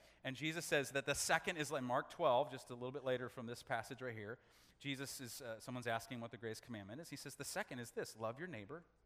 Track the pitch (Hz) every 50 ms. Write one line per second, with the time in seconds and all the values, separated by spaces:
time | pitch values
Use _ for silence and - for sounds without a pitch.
0 | - - - - - 135 131 110 143 160 160 170 160 - 165 147 135 120 131 139
1 | 135 147 139 - - - 180 165 - 196 180 160 151 135 156 143 127 123 123 139
2 | 156 - - - 170 147 123 123 143 - 135 127 - - 127 120 123 127 131 143
3 | 123 131 127 123 127 117 - 135 120 113 120 - - - 131 117 110 - 135 113
4 | 127 127 113 110 104 101 120 - - - - - - - - - - 139 139 131
5 | 139 131 - - 135 117 - - 139 117 113 110 - - 123 127 120 120 113 113
6 | - - 131 120 117 117 - 117 117 113 110 - - - 117 104 98 95 110 147
7 | 170 - 147 135 - 143 - - 139 - - 180 214 - 143 123 117 - - 233
8 | 170 - - 110 110 110 117 131 170 185 156 107 101 95 139 170 180 - _ _
9 | _